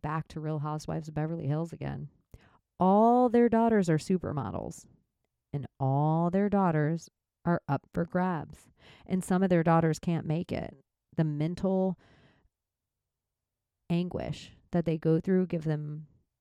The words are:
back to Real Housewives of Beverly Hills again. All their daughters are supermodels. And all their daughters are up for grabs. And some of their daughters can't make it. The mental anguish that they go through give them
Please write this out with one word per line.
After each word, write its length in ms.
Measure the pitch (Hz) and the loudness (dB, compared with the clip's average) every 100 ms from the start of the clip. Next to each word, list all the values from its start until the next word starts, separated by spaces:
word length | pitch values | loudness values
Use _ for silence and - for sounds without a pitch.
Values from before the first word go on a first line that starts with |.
back 260 | 151 160 - | -6 -6 -8
to 120 | 156 | -8
Real 200 | 151 156 | -6 -6
Housewives 480 | 151 151 - 160 156 | -4 -6 -6 -8 -6
of 60 | |
Beverly 340 | 151 156 170 151 | -6 -4 -4 -4
Hills 240 | 151 165 | -4 -4
again. 360 | - 139 143 147 _ _ - _ _ _ - | -8 -10 -8 -12 _ _ -20 _ _ _ 0
All 500 | 180 202 226 247 247 | 4 6 6 6 4
their 200 | 240 240 | 4 4
daughters 420 | 226 233 214 170 | 4 4 4 4
are 80 | 156 | 0
supermodels. 880 | - 185 - 147 101 90 - - - _ _ _ _ _ _ | 2 -2 0 -4 -4 -6 -8 -12 -20 _ _ _ _ _ _
And 140 | 143 127 _ | -10 -10 _
all 500 | 131 135 151 160 170 | 0 2 2 2 2
their 180 | 190 202 | 0 2
daughters 600 | 196 185 156 147 165 - _ _ _ 165 | 2 2 2 0 -2 -8 _ _ _ -2
are 140 | 170 - | -2 0
up 220 | 139 - | -4 -4
for 120 | 175 | -6
grabs. 640 | 170 180 185 165 151 - _ _ - - - | -2 -2 -2 -4 -8 -16 _ _ -20 -20 -6
And 180 | 185 | -4
some 180 | - 185 | 0 0
of 60 | 190 | 4
their 160 | 175 | 4
daughters 340 | 165 165 165 151 | 6 4 4 0
can't 280 | - 165 - | -2 -2 -2
make 260 | 156 - | -4 -4
it. 240 | - - - _ _ _ - | -6 -8 -14 _ _ _ -2
The 80 | |
mental 760 | 160 147 156 175 190 190 190 180 _ _ _ _ _ _ _ _ _ _ _ _ _ _ _ _ _ _ - | 0 0 -4 -2 -2 0 0 -4 _ _ _ _ _ _ _ _ _ _ _ _ _ _ _ _ _ _ -4
anguish 600 | 170 180 - - 147 - - _ | -2 -2 -6 -8 -10 -14 -20 _
that 140 | 175 | -2
they 140 | 170 156 | 0 0
go 200 | 160 160 | 2 2
through 280 | 196 185 180 | 2 0 0
give 180 | 170 | -4
them 420 | 156 151 147 151 156 _ _ _ | -4 -4 -6 -12 -14 _ _ _